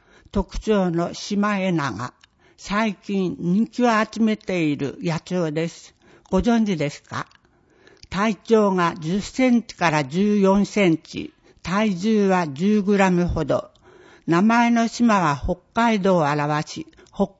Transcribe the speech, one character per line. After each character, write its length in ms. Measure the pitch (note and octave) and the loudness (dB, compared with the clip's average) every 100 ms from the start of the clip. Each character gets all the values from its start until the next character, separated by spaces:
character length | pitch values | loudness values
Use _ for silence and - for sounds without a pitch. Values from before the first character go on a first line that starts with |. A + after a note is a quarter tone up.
| _ - _ | _ -20 _
特 280 | G#3 F#3+ - | -6 -4 -6
徴 320 | - G#3+ F3+ | -2 0 0
の 220 | E3 E3+ | 0 -4
シ 220 | - - G3+ | -6 -6 -2
マ 220 | G#3 G3+ | -2 -2
エ 140 | F#3 | -2
ナ 200 | E3+ C#3 | -2 -2
ガ。 220 | G#2+ B2 - _ _ _ _ | -6 -10 -12 _ _ _ _
最 360 | - G3+ A3+ F#3+ | -6 -2 -2 -4
近 400 | - G3 F#3 - | -6 -4 -2 -4
人 300 | E3+ F#3+ A3+ | -2 0 0
気 160 | - | 0
を 60 | A#3+ A3 | 2 2
集 180 | A3 G#3+ | 0 0
め 160 | A3 G#3+ | 0 0
て 260 | - F#3 | -4 -2
い 140 | D#3 C#3 | 0 -2
る 200 | C3+ - | -4 -6
野 180 | F3 D3 | -4 -4
鳥 340 | - F3+ E3 | -4 -4 -2
で 140 | D3+ E3 | -2 -6
す。 260 | - - _ _ - _ | -8 -20 _ _ -20 _
ご 80 | F#3+ | 0
存 260 | F#3+ A#3 G#3+ | 2 2 2
知 120 | E3+ | 0
で 120 | D3 | -2
す 140 | - | -6
か？ 240 | _ A#2+ C#3+ _ _ _ _ _ _ _ - | _ -12 -12 _ _ _ _ _ _ _ -10
体 260 | F3+ A3 F#3+ | -2 -2 -2
長 340 | - A3 G#3 | 2 2 4
が 240 | F#3+ E3+ F3+ | 2 0 -2
十 220 | D#3 G3 | -4 -4
セ 300 | - - B3+ | -6 0 2
ン 120 | A#3+ | 2
チ 140 | - - | 0 -2
か 160 | E3+ | 0
ら 140 | D3+ C3+ | 0 -2
十 340 | D#3+ G#3 G#3 | 0 0 2
四 260 | F#3+ G3 G3 | 4 4 2
セ 220 | - F#3+ | 2 2
ン 100 | D#3+ | 2
チ、 360 | - - - - _ _ | -4 -12 -12 -14 _ _
体 320 | - F#3+ A3 F3 | -6 -2 0 0
重 340 | G#3 G#3+ G3 | 0 2 2
は 180 | F#3 E3 | 2 0
十 340 | C3+ F#3+ G#3+ | -2 0 2
グ 160 | F#3+ G3+ | 2 2
ラ 140 | F#3+ | 4
ム 160 | F3 F3 | 2 0
ほ 160 | - | -2
ど。 260 | C#3+ B2+ - _ - - - - - | -2 -2 -4 _ -20 -20 -20 -14 -2
名 160 | E3+ | 2
前 300 | G#3+ A#3 A#3 | 4 4 4
の 160 | A#3 A3+ | 2 0
島 320 | - A#3+ G3+ | 0 2 2
は 160 | E3 C#3 | 2 -2
北 200 | - F3 _ | -4 -6 _
海 260 | - A#3 A3 | -2 0 2
道 180 | F#3+ F3+ | 2 2
を 40 | |
表 460 | D3 D3 D3 D3+ D#3 | 2 0 -2 -2 -4
し、 200 | - - _ - | -10 -14 _ -20
北 140 | - G3 | -4 -4